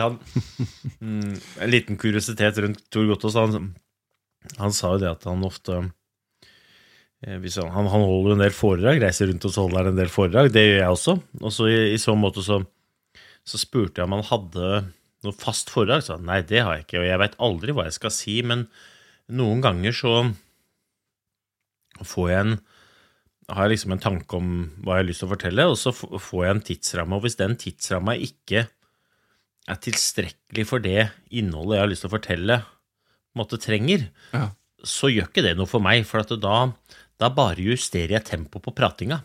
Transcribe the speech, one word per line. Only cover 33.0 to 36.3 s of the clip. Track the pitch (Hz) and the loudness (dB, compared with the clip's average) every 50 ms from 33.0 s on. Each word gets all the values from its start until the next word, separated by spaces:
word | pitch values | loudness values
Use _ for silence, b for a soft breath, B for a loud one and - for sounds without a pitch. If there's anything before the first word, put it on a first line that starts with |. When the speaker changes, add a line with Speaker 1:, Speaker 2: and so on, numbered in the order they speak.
| _ _ _ _ _ _ - | _ _ _ _ _ _ -8
Speaker 1:
en | 120 107 | -8 -6
måte | - 120 110 | -6 -8 -8
trenger, | - - 110 101 113 156 202 175 117 90 b b b b - | -2 -2 0 0 2 2 0 0 0 -4 b b b b -4
Speaker 2:
Ja. | 120 107 101 98 - _ _ _ _ | -4 -4 -4 -6 -12 _ _ _ _
Speaker 1:
så | - - - - 147 139 120 | -10 -8 -4 0 0 2 2
gjør | 104 87 - | 2 0 0
ikke | - 196 135 | 0 0 0
det | 90 82 90 | 2 0 0
noe | 95 - | -2 0
for | - 117 98 | 0 2 4
meg, | 95 113 120 104 - | 4 4 4 2 0
for | - 110 104 | -2 -4 -2
at | - | -4